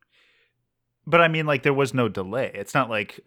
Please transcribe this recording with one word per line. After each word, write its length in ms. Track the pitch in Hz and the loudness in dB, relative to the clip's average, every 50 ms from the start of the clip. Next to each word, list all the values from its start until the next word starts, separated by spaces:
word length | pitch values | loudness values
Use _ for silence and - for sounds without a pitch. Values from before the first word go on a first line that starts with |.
| _ _ _ _ _ _ _ _ _ _ _ _ _ _ _ _ _ _ _ _ _ | _ _ _ _ _ _ _ _ _ _ _ _ _ _ _ _ _ _ _ _ _
But 160 | 151 156 175 | 2 4 4
I 80 | 170 165 | 4 4
mean, 160 | 156 160 156 | 2 0 0
like, 180 | 151 143 135 - | 0 0 0 2
there 100 | 147 139 | 2 2
was 200 | 135 139 127 - | 2 0 0 0
no 160 | 127 120 107 | 0 0 0
delay. 420 | 92 101 92 92 104 131 123 92 - | -2 -4 -6 -6 -4 -4 -6 -6 -6
It's 200 | 101 101 - - | -10 -8 -4 -2
not 160 | 143 127 113 | -2 0 0
like, 300 | 113 107 104 - - - - | -2 -4 -4 -6 -8 -12 -6